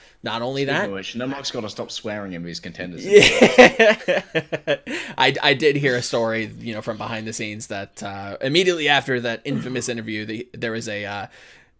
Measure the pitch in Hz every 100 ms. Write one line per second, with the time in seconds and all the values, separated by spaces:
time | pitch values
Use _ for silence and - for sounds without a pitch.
0 | - _ - 113 120 135 139 147 202 98
1 | 95 117 131 139 135 127 107 - 110 -
2 | 110 104 98 87 85 82 90 85 90 85
3 | - 202 - - 226 - 254 - 220 214
4 | - 175 - 160 - 156 - 143 - 320
5 | - 185 131 139 - 135 156 143 143 123
6 | 120 123 113 113 107 113 117 107 107 107
7 | 107 113 110 107 110 104 117 101 101 -
8 | 101 98 101 202 135 156 185 170 147 143
9 | - 123 120 113 - 139 123 127 117 117
10 | 110 107 107 110 120 117 113 113 113 104
11 | 101 101 95 - - - _